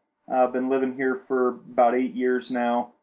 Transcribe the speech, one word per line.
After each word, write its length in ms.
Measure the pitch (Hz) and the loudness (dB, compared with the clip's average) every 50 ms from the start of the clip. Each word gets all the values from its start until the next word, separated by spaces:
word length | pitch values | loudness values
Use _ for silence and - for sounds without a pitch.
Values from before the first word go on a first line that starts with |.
| _ _ _ _ _ - | _ _ _ _ _ -2
Uh, 140 | 131 127 127 | 0 2 2
I've 80 | 123 123 | 2 2
been 160 | 127 131 131 | -2 -2 0
living 260 | 135 135 131 131 123 | 0 0 0 -2 -2
here 260 | 131 135 131 131 131 - - | -2 -2 -2 -2 -2 -4 -2
for 220 | 135 127 127 123 120 117 - - | 0 0 2 0 0 -4 -8 -4
about 240 | - - 123 117 123 | 2 4 4 4 4
eight 180 | 127 131 123 - | 2 0 -2 -2
years 340 | 120 127 127 127 123 120 - | -2 -2 0 0 -2 -4 -4
now. 420 | 127 123 120 120 120 120 120 - - _ | -4 -2 -2 0 0 -2 -2 -6 -10 _